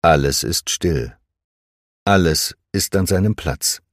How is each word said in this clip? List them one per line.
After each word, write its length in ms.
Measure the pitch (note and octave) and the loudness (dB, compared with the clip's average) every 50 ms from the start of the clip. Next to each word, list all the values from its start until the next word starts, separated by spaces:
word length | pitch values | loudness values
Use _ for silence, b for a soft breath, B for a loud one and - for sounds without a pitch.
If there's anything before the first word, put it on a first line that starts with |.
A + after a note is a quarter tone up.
Alles 420 | - E2 D#2+ D2 C#2 C#2 C#2 - - | 6 4 4 4 2 0 -2 -2 -4
ist 260 | - E2+ - - - | -4 -6 -6 -6 -6
still. 480 | - - - F2+ D#2+ C2 A1+ A#1 - _ _ _ _ _ _ _ _ _ _ _ _ _ _ _ _ _ _ | -6 -4 -2 -2 -2 -2 -4 -6 -12 _ _ _ _ _ _ _ _ _ _ _ _ _ _ _ _ _ _
Alles 520 | G2+ G2+ F#2+ F2+ E2 D#2 - - - - _ _ _ | 2 4 4 4 4 2 0 -4 -6 -8 _ _ _
ist 240 | - G2+ - - - | -6 -4 -4 0 0
an 100 | G2 F#2 | -2 0
seinem 300 | - G2 F#2 G2 A2 A2 | 2 0 2 2 0 -2
Platz. 460 | - - D2 C2 - - - - - _ _ | -2 -4 -4 -4 -2 -4 -6 -6 -6 _ _